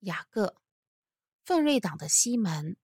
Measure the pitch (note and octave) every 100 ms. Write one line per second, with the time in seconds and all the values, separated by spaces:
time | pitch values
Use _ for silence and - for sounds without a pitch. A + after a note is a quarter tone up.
0 | G3 D#3+ - A3 G3 - _ _ _ _
1 | _ _ _ _ - F4 D4+ C4+ F3+ D3+
2 | D3+ - A#3+ A#3+ G3 D#3 D3+ -